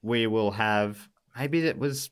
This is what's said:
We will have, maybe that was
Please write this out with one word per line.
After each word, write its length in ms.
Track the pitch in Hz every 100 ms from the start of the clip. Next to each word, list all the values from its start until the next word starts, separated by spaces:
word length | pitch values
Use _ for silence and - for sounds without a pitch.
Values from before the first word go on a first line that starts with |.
We 260 | 107 117 113
will 240 | 110 107
have, 580 | 98 110 104 104 104 - _ _ -
maybe 220 | 139 165
that 140 | 160 -
was 320 | 143 135 -